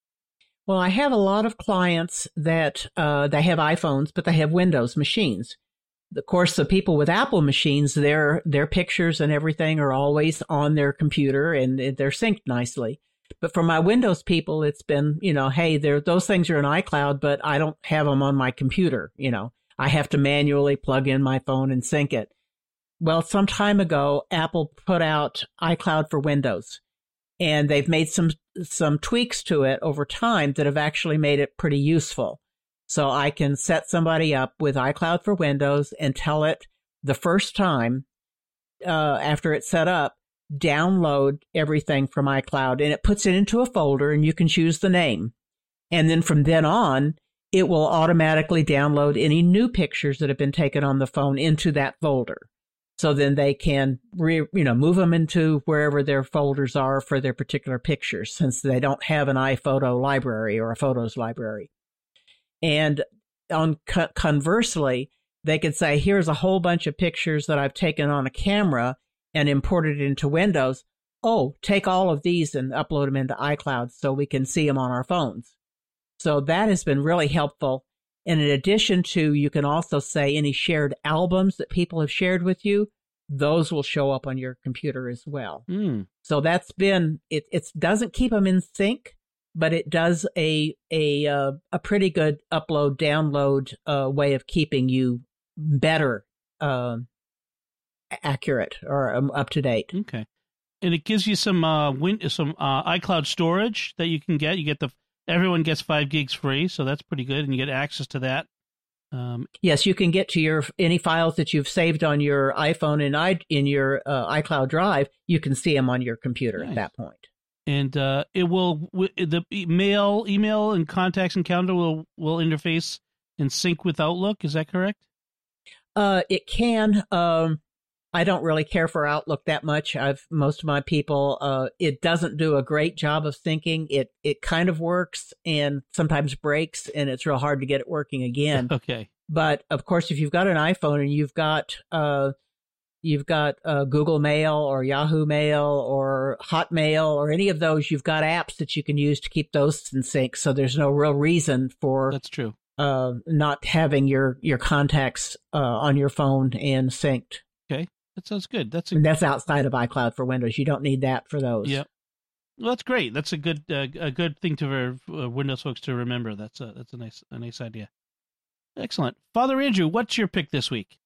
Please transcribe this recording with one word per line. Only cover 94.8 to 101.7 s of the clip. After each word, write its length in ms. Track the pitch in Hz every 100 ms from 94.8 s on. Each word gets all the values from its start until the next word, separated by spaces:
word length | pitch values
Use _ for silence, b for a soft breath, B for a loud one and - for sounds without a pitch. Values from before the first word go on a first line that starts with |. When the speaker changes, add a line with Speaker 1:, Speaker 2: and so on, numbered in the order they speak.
| 131
Speaker 1:
you 320 | 127 127 123 - _ _ -
better, 720 | 151 143 156 160 143 104 - _ _ -
um, 480 | 147 127 123 117 123 _ _ _ _ _ _ _ _ _ - 113
accurate 540 | 147 135 - 127 90 - -
or, 280 | 139 127 123
um, 160 | 139
up 180 | 143 131
to 100 | 156
date. 300 | 135 113 -
Speaker 2:
Okay. 320 | 180 208 117 107 _ _ _ _ -
And 120 | 180
it 120 | 170 -
gives 200 | 220 208
you 80 | 196
some, 280 | 214 180
uh, 280 | 160